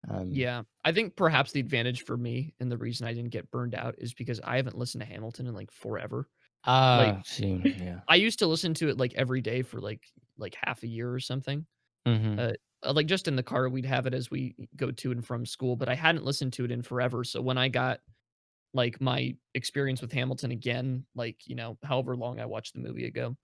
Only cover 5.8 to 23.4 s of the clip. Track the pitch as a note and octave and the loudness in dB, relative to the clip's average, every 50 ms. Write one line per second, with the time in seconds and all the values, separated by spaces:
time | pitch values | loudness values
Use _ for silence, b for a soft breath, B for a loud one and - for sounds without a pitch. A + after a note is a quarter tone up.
5.8 | - A2 A2 F#2+ - G#2+ - B2 C#3 _ _ _ _ _ _ _ - B2+ B2+ C3 | -8 -6 -6 -6 -6 -4 -4 -6 -6 _ _ _ _ _ _ _ 2 6 6 8
6.8 | C3 C3 B2+ A#2+ A2+ G#2+ G2+ G2 - - - - G#2+ G2 F#2+ F2+ F2+ C#4 C4+ G2+ | 8 10 10 8 8 6 6 0 -4 -8 -4 -2 0 0 0 4 4 2 2 2
7.8 | F2+ F2+ F2 F#2 - - D#3+ F#3 G3+ A3+ A3 - G#3+ E3 D#3+ D#3+ - F3 D#3+ - | -6 -8 -8 -8 4 6 8 8 8 6 4 4 4 4 4 2 2 0 0 2
8.8 | E3 D3+ - - C3 B2 - - C3+ B2 B2+ B2+ B2 A2 A#2 B2+ B2+ - - - | 2 2 4 2 0 0 2 0 0 2 2 0 0 0 0 0 -2 -2 -6 -8
9.8 | G2 G#2 G#2+ - _ - _ - _ _ _ - G#2+ F#2 - - - - B2 - | -6 -6 -8 -8 _ -20 _ -20 _ _ _ -10 -10 -10 -8 -4 -4 -4 -4 -4
10.8 | - A#2+ A2+ A2+ A#2+ B2 B2 C3 B2+ - B2 C#3 C3+ - C#3 D3 D#3+ _ _ _ | -6 -8 -6 -4 -4 -4 -4 -4 -4 -4 -4 -4 -4 -4 -4 -4 -6 _ _ _
11.8 | _ _ _ _ _ A#2+ A2+ A2 A2 A2 G#2+ G#2+ A#2+ A2+ G#2 - _ _ _ _ | _ _ _ _ _ 4 4 4 4 2 2 2 0 -2 -2 -4 _ _ _ _
12.8 | - - C#3+ D3+ D3+ D3+ F#3+ - - E3 C#3 B2+ B2 - - B2+ C3 B2+ B2+ C3 | -2 2 2 2 4 4 2 0 2 0 0 0 0 0 0 0 0 0 0 -2
13.8 | A#2+ C3 C3 B2+ B2+ C3 B2 C3 B2+ - - - C3 A#2+ - - - - - C#3+ | -2 0 0 0 2 0 -2 -2 -4 -4 -4 -4 -4 -4 -6 -10 -16 -16 -6 -4
14.8 | - - B2+ - - B2+ B2 A#2+ A#2+ - B2 A#2 A#2+ A#2+ - - C3 B2+ B2 A#2+ | -4 -4 -4 -4 -4 -2 -2 -2 -4 -4 -6 -6 -4 -6 -6 -2 0 0 0 0
15.8 | C3+ A#2+ B2 - D#3+ D#3+ E3+ D#3 - C3+ C#3 - C#3 C3 B2 - B2 A#2+ A#2+ A#2+ | 0 -2 -2 2 4 2 2 4 0 -2 -2 0 -2 -4 -2 -2 -2 -2 -2 -4
16.8 | A#2+ - B2 B2 B2 B2 B2 A2+ - - - B2 A#2+ B2+ B2+ B2+ B2+ C3+ B2 B2 | -4 -4 -2 0 0 0 0 -2 -4 -4 -4 -2 0 0 2 2 2 2 2 2
17.8 | B2+ B2+ B2 - _ - - _ _ _ _ _ _ _ _ _ _ _ - B2+ | 2 2 0 -2 _ -20 -20 _ _ _ _ _ _ _ _ _ _ _ 0 2
18.8 | B2 A#2+ A#2+ - C3+ C3 B2+ C3+ B2+ C3 B2+ - _ _ _ C3 B2 - - C#3+ | 2 2 2 0 0 0 2 0 0 -2 -4 -8 _ _ _ -6 -6 -2 -2 0
19.8 | C#3 C3+ C3 B2 B2+ A#2+ - B2+ B2+ C3 C3 C3 - A#2+ A#2+ A2+ A#2 B2 A#2+ B2 | 0 0 0 -2 -4 -4 -2 -2 0 0 -2 -2 -2 -4 -4 -2 -2 -2 -2 0
20.8 | B2+ C3+ B2+ B2+ C3 _ _ - A#2+ A#2 A2 _ - - C3+ A#2+ A#2 A#2 A2 - | 0 -2 -2 -4 -6 _ _ -6 -6 -6 -6 _ -12 -10 -8 -8 -8 -8 -10 -10
21.8 | - D3 C3+ B2+ C3 B2+ B2+ B2 A#2 B2 B2+ A2 A#2 A2+ G#2 A2+ - - - B2+ | -4 0 0 0 2 0 -4 -4 -4 -6 -6 -6 -6 -6 -6 -6 -8 -8 -10 -8
22.8 | B2 B2 A2 A2+ A#2+ A#2 - A#2+ B2 A#2+ C3 - | -8 -8 -6 -6 -6 -6 -4 -4 -4 -4 -6 -8